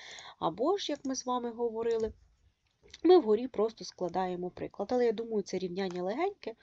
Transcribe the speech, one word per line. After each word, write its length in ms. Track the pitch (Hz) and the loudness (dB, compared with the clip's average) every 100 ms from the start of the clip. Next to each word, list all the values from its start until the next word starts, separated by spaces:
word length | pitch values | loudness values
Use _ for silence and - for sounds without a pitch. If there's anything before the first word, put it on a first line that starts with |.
| - - - - | -20 -18 -18 -6
або 380 | 165 175 285 392 | -4 0 0 0
ж, 140 | - | -2
як 140 | 285 269 | -6 -4
ми 100 | 262 | -6
з 100 | 254 | -2
вами 260 | 247 240 | -2 -2
говорили, 640 | 226 240 220 233 226 220 - _ _ _ _ _ _ - - | -2 -4 -2 -2 0 -2 -6 _ _ _ _ _ _ -20 2
ми 140 | 330 359 | 8 8
вгорі 300 | 214 214 254 | 8 2 2
просто 380 | - 226 - 180 | 0 0 -2 -14
складаємо 640 | - 180 180 185 180 180 | -6 -4 -2 -2 -2 -6
приклад. 420 | - 151 - 202 | -6 -10 -6 -2
Але 140 | 254 240 | 2 2
я 60 | |
думаю, 300 | 214 233 214 | 0 -2 -4
це 160 | 196 190 | -4 -4
рівняння 460 | 180 175 196 180 | -4 -4 -4 -4
легеньке, 520 | 180 247 381 403 - 226 | -4 -2 -2 -4 -10 -12